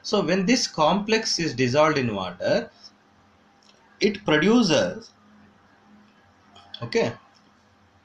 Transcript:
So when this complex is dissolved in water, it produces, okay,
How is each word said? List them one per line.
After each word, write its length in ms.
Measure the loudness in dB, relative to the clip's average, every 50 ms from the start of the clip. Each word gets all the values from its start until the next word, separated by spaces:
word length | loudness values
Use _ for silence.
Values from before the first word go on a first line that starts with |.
So 180 | -6 -2 -2 0
when 240 | 0 0 0 0 2
this 200 | 2 0 0 0
complex 720 | -4 -2 0 2 2 2 0 0 -2 -2 -2 -2 -2 -4 -4
is 160 | -4 -4 -2
dissolved 440 | -2 -2 0 2 2 2 2 2 0
in 160 | -2 -2 -4
water, 560 | -6 -6 -8 -8 -6 -2 -2 -2 -2 -2 -6 -14 _ -20 -20 _ _ _ _ _ _ _ _ _ _ _ _ _ _ _ _ _ _ _ _ _ -2
it 240 | -2 -2 -2 -2 0
produces, 840 | 0 2 2 4 4 4 4 4 4 2 2 2 0 -4 -10 -16 -20 _ _ _ _ _ -20 -20 -20 _ _ _ _ _ _ _ _ -20 -20 _ _ _ _ _ _ _ _ _ _ -20 -20 -20 -20 -16 -14
okay, 300 | -10 -4 -2 -2 -2 -2 -4 -10 -16 _ _ _ _ _ _ _ _ _ _ _ _ _ _ _